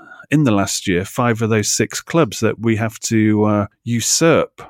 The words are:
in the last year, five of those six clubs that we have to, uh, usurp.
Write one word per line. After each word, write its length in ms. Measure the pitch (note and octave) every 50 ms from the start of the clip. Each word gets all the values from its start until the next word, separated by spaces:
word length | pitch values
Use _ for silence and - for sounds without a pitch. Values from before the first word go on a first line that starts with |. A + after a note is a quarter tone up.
| - - - - - -
in 140 | C#3+ D#3 D3+
the 60 | B2
last 380 | G#2+ G2+ F#2+ F#2+ - - - G#2
year, 160 | F2+ F2 G2
five 380 | - - - B2 A#2+ A2+ A2
of 80 | A#2 G#2+
those 180 | A2+ G#2+ G2+ -
six 320 | - - A2+ - - -
clubs 400 | - - - E3 D#3 G#2+ - -
that 180 | A2+ G#2 - -
we 180 | A2 A#2 A2+
have 220 | G#2 A#2 A2+ - -
to, 440 | - - A2+ A2 G#2+ G#2+ G#2+ G#2 G#2+
uh, 220 | G#2+ G#2 G#2 G2+ - _ _ -
usurp. 760 | A#2 A#2 A#2 G#2 - - - E3 E3 D3 F#2+ - - _ - -